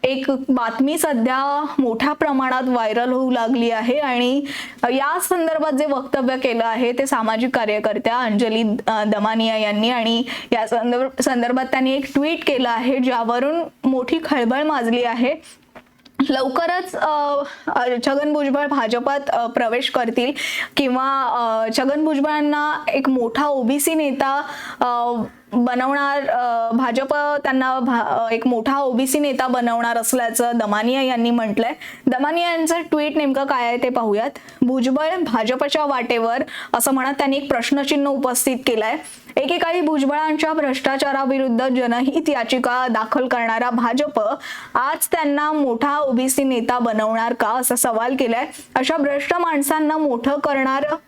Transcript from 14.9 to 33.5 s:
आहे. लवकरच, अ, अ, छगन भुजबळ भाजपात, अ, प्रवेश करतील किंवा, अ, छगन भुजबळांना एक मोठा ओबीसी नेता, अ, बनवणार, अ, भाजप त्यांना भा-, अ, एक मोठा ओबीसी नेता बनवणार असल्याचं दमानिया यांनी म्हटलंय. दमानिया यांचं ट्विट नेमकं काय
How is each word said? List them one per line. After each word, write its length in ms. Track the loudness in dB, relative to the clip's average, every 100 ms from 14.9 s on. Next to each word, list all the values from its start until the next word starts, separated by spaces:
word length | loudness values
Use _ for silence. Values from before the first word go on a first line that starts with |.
| 0
आहे. 600 | 0 0 0 0 -8 -20 _ -20 -20 _ -20 -4 0
लवकरच, 680 | 2 0 0 0 -2 -4 -2
अ, 460 | 0 0 0 -2 -4 -8 -4
अ, 180 | -2 0 0 0
छगन 260 | 0 0
भुजबळ 340 | 0 0 0 0
भाजपात, 540 | 0 0 0 0 -2 0
अ, 180 | -2 0
प्रवेश 440 | 0 0 0 0
करतील 420 | 0 0 0 0 -2 -6 -6 -4 -2
किंवा, 460 | 0 2 0 0
अ, 460 | 0 0 0 0 0 0
छगन 260 | 0 2
भुजबळांना 800 | 0 2 0 2 0 0 0 -2 -2
एक 200 | 0 0
मोठा 380 | 0 0 0 0
ओबीसी 480 | 0 0 0 2
नेता, 480 | 0 0 0 0 -2 -4 -12 -14 -2
अ, 420 | -2 0 -2 -2 -6 -10 -4
बनवणार, 760 | 0 0 0 0 0 0 -2 0
अ, 420 | 0 0 0 0
भाजप 440 | 0 0 0 0
त्यांना 640 | 0 0 0 0 0 2 0
भा-, 260 | 0 0
अ, 240 | 2 0 0
एक 140 | 0 2
मोठा 320 | 0 0 0
ओबीसी 400 | 0 0 0 2
नेता 280 | 0 0 0
बनवणार 500 | 0 0 0 0 0
असल्याचं 560 | 0 0 0 0 0
दमानिया 480 | 0 0 0 2 2
यांनी 280 | 0 2 2
म्हटलंय. 420 | 2 0 0 -2 -4 -14 -6 -4
दमानिया 440 | 0 0 0 0
यांचं 320 | 0 0 0
ट्विट 340 | 0 0 0 0
नेमकं 280 | 0 0
काय 220 | 0